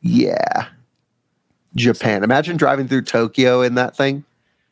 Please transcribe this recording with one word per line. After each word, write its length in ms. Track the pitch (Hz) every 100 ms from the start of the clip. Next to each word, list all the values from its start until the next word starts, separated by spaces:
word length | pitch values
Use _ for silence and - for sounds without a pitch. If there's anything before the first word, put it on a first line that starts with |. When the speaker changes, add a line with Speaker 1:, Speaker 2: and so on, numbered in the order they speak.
Speaker 1:
Yeah. 680 | - 117 - - - - - - _ _ _ _ _ _ _ _ _
Japan. 460 | - 120 110 110 101
Speaker 2:
So 40 |
Speaker 1:
Imagine 320 | 110 131 156 165
driving 300 | 143 139 127
through 140 | 131
Tokyo 600 | - 117 113 - 127 123
in 120 | 123
that 220 | 123 123 -
thing. 280 | 139 139 - _ _ _ _